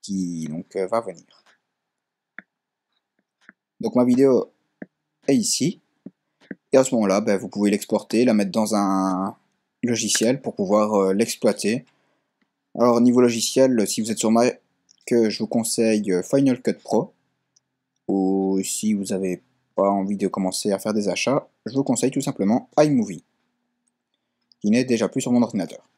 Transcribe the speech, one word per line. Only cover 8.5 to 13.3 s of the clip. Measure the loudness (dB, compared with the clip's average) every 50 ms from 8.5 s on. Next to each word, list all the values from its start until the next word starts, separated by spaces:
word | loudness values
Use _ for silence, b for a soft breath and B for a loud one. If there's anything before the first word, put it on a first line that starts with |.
dans | 0 -2 -2 0 0
un | -2 0 0 0 0 0 -2 -2 -2 -4 -6 -8 _ _ _ _ _ _ _ _ _ -4
logiciel | -4 -2 -2 -2 -2 -2 0 0 0 0 0
pour | -4 -10 -6
pouvoir, | -4 -2 2 2 2 2 2 2
euh, | 2 2 2 2
l'exploiter. | 0 0 -2 -4 -2 0 0 0 0 -2 -2 -2 -4 -6 _ _ _ _ _ _ _ _ _ _ _ _ _ _ _ _ _ _ 2
Alors | 4 4 4 6
niveau | 4 4 6 6
logiciel, | 4 4